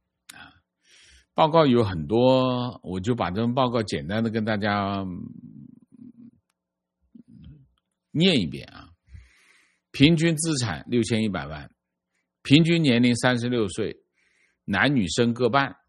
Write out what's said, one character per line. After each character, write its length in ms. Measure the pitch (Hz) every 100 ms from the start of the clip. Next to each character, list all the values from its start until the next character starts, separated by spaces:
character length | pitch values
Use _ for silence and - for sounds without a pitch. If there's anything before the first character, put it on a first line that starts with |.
| _ _ -
啊， 200 | - - _ _ _ _ _ _ _ _
报 140 | - 160
告 180 | 165 147
有 180 | 120
很 240 | 104 82 73
多， 720 | 113 127 131 127 123 123 -
我 160 | 82 92
就 140 | 92
把 160 | 120 92
这 120 | 95
份 120 | 120
报 160 | 127 127
告 140 | 120
简 240 | 104 85 73
单 160 | 107
的 60 | 113
跟 140 | 110
大 140 | 110 107
家， 440 | 107 101 98 98
嗯， 200 | 95 87 85 - - - - - _ - - 240 240 _ _ _ _ _ _ _ _ - _ - - 147 _ _ _ _ _
念 280 | 143 190 143
一 80 | 80
遍 200 | 62 -
啊。 160 | - - _ _ - - _ _ _ _ _ _
平 240 | - 147 165
均 200 | 165 151
资 220 | 165 143
产 280 | 110 73 -
六 140 | 120
千 200 | 107 113
一 60 | 110
百 180 | 87 73
万， 240 | 76 73 _ _ _ _ _ _ _
平 200 | - 147
均 180 | 165 170
年 200 | 147 117
龄 140 | 123 120
三 240 | 127 123
十 100 | 120
六 180 | 123 101
岁， 360 | - 92 - _ _ _ _ _ _ -
男 300 | 95 127 139
女 120 | 90
生 260 | - 117
各 160 | 117 120
半， 260 | 135 135 -